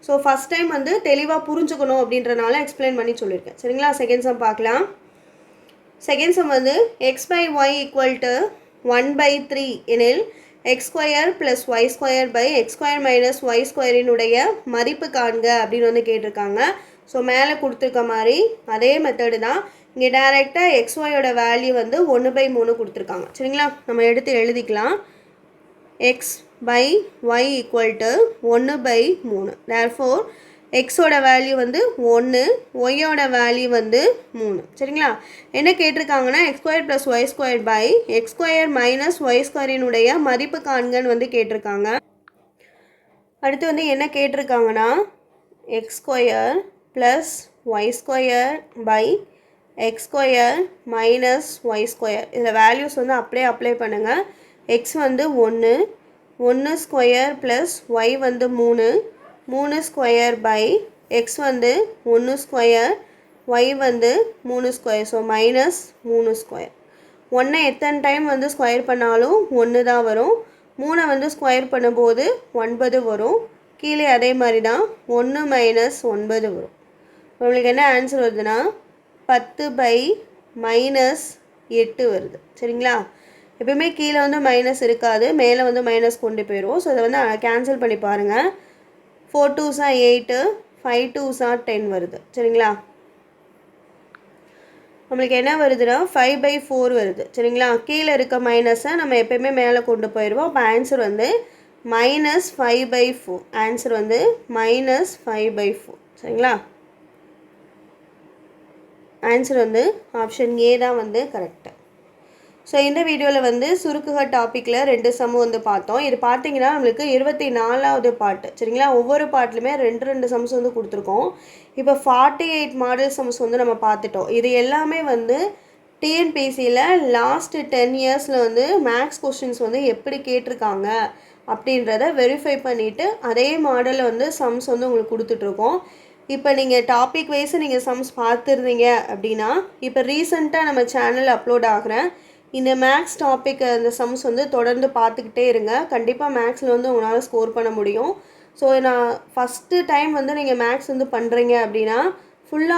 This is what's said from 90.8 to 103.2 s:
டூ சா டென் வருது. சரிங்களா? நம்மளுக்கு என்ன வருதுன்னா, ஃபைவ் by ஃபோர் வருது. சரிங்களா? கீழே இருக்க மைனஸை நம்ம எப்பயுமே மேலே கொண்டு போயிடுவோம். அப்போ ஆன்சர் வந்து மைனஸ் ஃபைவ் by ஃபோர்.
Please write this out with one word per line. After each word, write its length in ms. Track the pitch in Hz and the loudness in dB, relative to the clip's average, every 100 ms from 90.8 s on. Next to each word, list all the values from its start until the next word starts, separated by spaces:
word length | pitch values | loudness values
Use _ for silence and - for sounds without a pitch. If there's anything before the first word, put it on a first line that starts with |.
| 262 240 247 | -2 -2 -2
டூ 200 | 262 277 | -4 -6
சா 240 | 254 240 240 | -2 -2 -2
டென் 320 | 240 220 208 | -2 -4 -2
வருது. 280 | 190 175 - - | -4 -6 -10 -14
சரிங்களா? 380 | - 233 226 220 202 - _ _ _ _ _ _ _ _ _ _ _ _ - _ _ _ _ _ _ _ _ _ | -2 0 2 2 0 -10 _ _ _ _ _ _ _ _ _ _ _ _ -20 _ _ _ _ _ _ _ _ _
நம்மளுக்கு 200 | 254 254 | -2 2
என்ன 200 | 254 262 311 | 2 2 2
வருதுன்னா, 400 | 294 254 233 254 359 | 2 4 2 2 2
ஃபைவ் 320 | 285 254 277 | 2 2 2
by 140 | 285 294 | 0 0
ஃபோர் 340 | 285 262 247 | -2 0 2
வருது. 300 | 247 202 185 - | 2 0 -4 -8
சரிங்களா? 380 | - 233 240 247 233 | -2 0 2 2 0
கீழே 300 | - 302 311 | -2 -2 0
இருக்க 260 | 285 254 254 | 0 0 0
மைனஸை 560 | 247 233 240 233 277 330 | 2 2 4 2 0 -2
நம்ம 200 | 302 247 | 2 2
எப்பயுமே 360 | 226 247 262 | 2 0 0
மேலே 280 | 269 247 240 | 0 2 2
கொண்டு 240 | 240 220 214 | 2 -2 -2
போயிடுவோம். 400 | 220 214 220 330 | -2 -2 0 -2
அப்போ 140 | 285 226 | 0 2
ஆன்சர் 300 | 226 262 269 | 2 0 0
வந்து 300 | 220 208 240 453 466 - _ _ 233 | 0 0 0 0 -4 -20 _ _ -4
மைனஸ் 640 | 226 240 294 302 320 359 | 0 2 2 0 0 -2
ஃபைவ் 340 | - 254 240 254 | -4 0 0 0
by 160 | 247 247 | 0 0
ஃபோர். 300 | 247 | 0